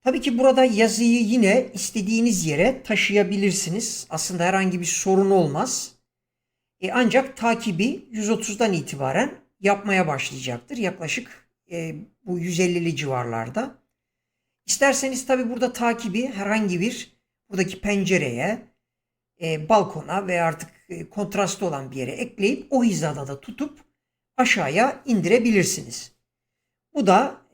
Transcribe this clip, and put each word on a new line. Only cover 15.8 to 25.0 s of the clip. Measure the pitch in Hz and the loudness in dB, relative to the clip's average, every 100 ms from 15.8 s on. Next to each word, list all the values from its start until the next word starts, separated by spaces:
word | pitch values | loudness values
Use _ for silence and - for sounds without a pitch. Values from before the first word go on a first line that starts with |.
| 233 233 220 185 262 | -2 -2 -2 -2 -4
herhangi | 208 202 220 208 180 | -4 -2 0 0 0
bir | 208 262 - _ _ _ _ | -2 -4 -14 _ _ _ _
buradaki | 190 185 - | -2 -2 -2
pencereye, | 202 202 190 185 143 117 156 226 - _ _ _ _ _ _ _ | -2 0 2 2 0 -2 -4 -4 -8 _ _ _ _ _ _ _
e, | 165 156 156 | -6 -4 2
balkona | 214 190 156 147 180 196 | 2 2 -4 -6 -4 -2
ve | 175 | 0
artık, | 170 151 - _ _ | 0 -2 -12 _ _
e, | 170 160 | -14 -10
kontrastı | - 202 202 190 - 185 | -6 -4 -2 -2 -2 -4
olan | 143 135 | -6 -8
bir | 131 | -8
yere | 127 | -8
ekleyip | - 240 - 202 285 - | -6 -8 -2 -2 -2 0
o | 269 | 2
hizada | 240 175 156 147 135 | 2 2 -2 -4 -8
da | 139 | -12
tutup | - 214 294 - _ _ _ _ _ - | -14 -10 -10 -10 _ _ _ _ _ -2
aşağıya | 247 - 147 160 254 - | 0 2 0 2 2 0